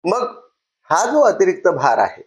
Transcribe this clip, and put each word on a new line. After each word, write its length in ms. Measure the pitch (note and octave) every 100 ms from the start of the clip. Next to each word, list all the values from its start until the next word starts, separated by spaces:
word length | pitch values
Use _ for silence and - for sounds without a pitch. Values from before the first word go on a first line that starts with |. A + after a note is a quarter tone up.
मग 380 | E3 A#3 A#3+ - _ _ _ _
हा 280 | _ D#3+ A#3+
जो 100 | D4
अतिरिक्त 460 | B3+ - F#3 F#3 F#3
भार 300 | C#3+ C3+ A2+
आहे 260 | G3 -